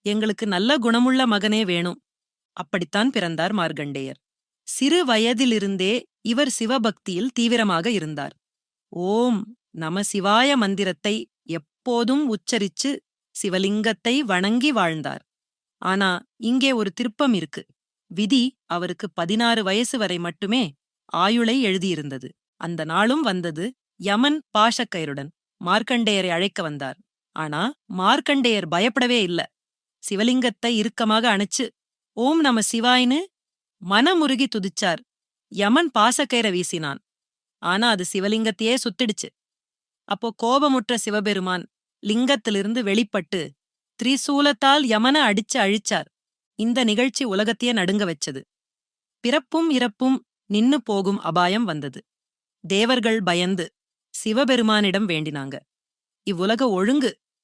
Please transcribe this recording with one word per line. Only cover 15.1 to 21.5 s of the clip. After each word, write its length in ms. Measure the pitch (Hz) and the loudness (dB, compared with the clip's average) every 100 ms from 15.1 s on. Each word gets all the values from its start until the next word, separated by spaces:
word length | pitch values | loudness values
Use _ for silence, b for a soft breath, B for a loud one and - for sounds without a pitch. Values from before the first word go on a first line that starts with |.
| 135 _ _ _ _ _ - | -10 _ _ _ _ _ -10
ஆனா 440 | 180 190 196 180 - - | -4 0 0 -2 -8 -8
இங்கே 360 | 226 254 269 | -2 0 2
ஒரு 200 | 240 202 | 0 -2
திருப்பம் 420 | - 240 - 285 | -4 -6 0 0
இருக்கு. 320 | 202 160 - - _ _ _ _ | 0 -2 -10 -16 _ _ _ _
விதி 420 | 170 214 262 254 - - | -4 0 2 0 -4 -8
அவருக்கு 440 | 170 175 175 202 | -6 -6 -8 -10
பதினாறு 520 | - 170 220 233 226 | -6 -2 0 2 2
வயசு 360 | 190 202 240 254 | 0 0 -2 -2
வரை 200 | 196 180 | -2 -4
மட்டுமே 560 | 175 170 202 247 180 139 _ _ | -6 -6 -2 -2 -2 -6 _ _
ஆயுளை 600 | - 165 190 240 226 | -8 0 2 2 2